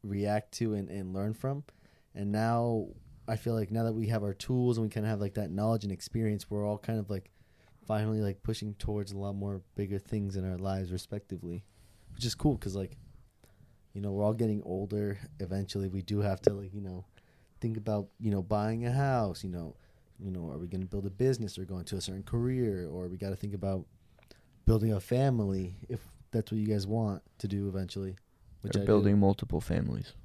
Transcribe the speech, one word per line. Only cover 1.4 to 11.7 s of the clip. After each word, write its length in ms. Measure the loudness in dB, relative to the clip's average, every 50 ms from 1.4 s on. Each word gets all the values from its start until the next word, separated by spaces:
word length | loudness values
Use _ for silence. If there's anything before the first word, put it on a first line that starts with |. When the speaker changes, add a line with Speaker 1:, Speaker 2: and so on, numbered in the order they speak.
| -4 -4 -4 -4 -8 -14 -20 -20 -20 -20 -20 _ _ _ -8
Speaker 1:
And 180 | -6 -2 0
now 560 | 0 2 2 2 2 2 2 2 2 0 -2 -4 -10 -18 -20 -20 -20 -14 -4
I 80 | -4 -4
feel 160 | -2 0 0 0
like 180 | 0 0 0
now 120 | 0 0 2
that 100 | 2 2
we 140 | 0 0
have 160 | 2 2 2 0
our 100 | -2 -4
tools 440 | -4 -2 0 2 4 4 4 4
and 80 | 4 2
we 40 | 0
kinda 180 | 0 0 0 0
have, 120 | 0 0
like, 140 | 0 -2 0
that 160 | -2 -4 -2
knowledge 320 | 0 0 2 2 2 2 0
and 100 | -4 -6
experience, 560 | -6 -8 -6 -2 0 0 0 0 -2 -4 -4
we're 180 | -4 -2 0
all 100 | 0 -2
kind 220 | -2 -2 -2 -2 -2
of, 100 | 0 -2
like, 220 | -4 -4 -4 -10 _ -20 -20 _ -20 _ -20 -20 -20 -18 -4
finally, 320 | 0 0 2 2 2 2 2
like, 240 | 2 0 -2 -2 -4
pushing 300 | -4 -4 -2 -4 -8 -6
towards 380 | -4 -2 -2 0 -2 -2 -4 -4
a 40 |
lot 160 | -4 -4 -4 -2
more 280 | -2 -2 -2 -4 -4 -8 _ _
bigger 240 | -4 -2 -2 -2 -4
things 360 | -2 -2 -2 -2 -2 0 -2
in 140 | -2 -2 -2
our 80 | -2
lives 340 | -2 0 0 0 0 0 -2
respectively, 720 | -2 -4 -4 -6 -8 -8 -6 -8 -10 -8 -6 -8 -8 -8 -10 -14